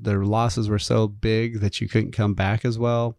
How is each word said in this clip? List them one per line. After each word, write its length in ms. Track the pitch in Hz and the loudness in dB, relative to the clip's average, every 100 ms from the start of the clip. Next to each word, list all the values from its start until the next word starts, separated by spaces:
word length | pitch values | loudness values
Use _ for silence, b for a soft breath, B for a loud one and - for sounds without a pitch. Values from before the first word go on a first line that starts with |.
the 160 | 110 98 | -2 0
losses 520 | 98 110 120 117 107 | 2 2 0 0 0
were 100 | 104 | 0
so 300 | - 113 110 | 2 2 2
big 520 | 104 110 110 117 110 | 0 0 0 0 -2
that 200 | 101 - | -2 -2
you 80 | 107 | 0
couldn't 240 | 110 - | 0 0
come 200 | - 104 | 0 0
back 320 | 95 95 107 | 2 0 0
as 140 | 123 113 | -2 -2
well, 400 | 120 120 117 | 0 0 -2